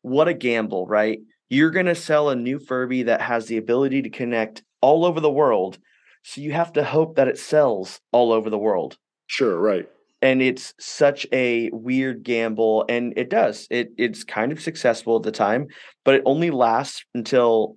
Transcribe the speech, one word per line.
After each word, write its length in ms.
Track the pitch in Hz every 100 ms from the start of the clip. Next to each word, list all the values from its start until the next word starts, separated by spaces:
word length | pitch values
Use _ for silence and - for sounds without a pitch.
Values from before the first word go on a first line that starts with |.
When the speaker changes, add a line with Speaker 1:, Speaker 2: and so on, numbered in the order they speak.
Speaker 1:
what 260 | 127 135 156
a 40 |
gamble, 540 | 170 127 117 107 101 90
right? 320 | 104 107 110 - _ _
You're 220 | 135 160
gonna 240 | 175 180 165
sell 340 | - 151 147
a 60 | 127
new 240 | 120 139
Furby 440 | 135 127 127 127
that 160 | 120 117
has 280 | - 120 110
the 100 | 117
ability 440 | 110 120 139 135
to 60 | 117
connect 540 | - 120 117 110 - - _
all 220 | 127 160
over 160 | 175 160
the 100 | 151
world. 500 | 139 147 107 92 90 _ _ _ _
So 160 | - -
you 140 | 147
have 180 | 165 165
to 100 | 151 139
hope 300 | 151 160 160
that 100 | 131
it 100 | -
sells 600 | - 151 139 104 92 - _
all 180 | 120 117
over 180 | 110 107
the 80 | 107
world. 400 | 107 92 71 - _ _ -
Speaker 2:
Sure, 300 | - 123 85
right. 300 | 104 92 - _ _ _
Speaker 1:
And 200 | 131 131
it's 320 | 131 127 - -
such 480 | - - 143 143 -
a 360 | 131 123 117 117
weird 500 | 113 117 131 131 120
gamble, 600 | - 117 113 110 113 110 -
and 260 | 120 120 -
it 120 | 123
does. 380 | 214 160 104 -
It, 200 | 120 113 -
it's 260 | 120 107
kind 300 | - - 117
of 80 | 156
successful 560 | 165 160 123 113 - 113
at 60 |
the 80 | 107
time, 360 | - 104 117 147 - - _ -
but 100 | 135
it 60 | -
only 240 | 143 170
lasts 540 | 139 117 113 139 - -
until, 600 | 120 113 131 120 113 107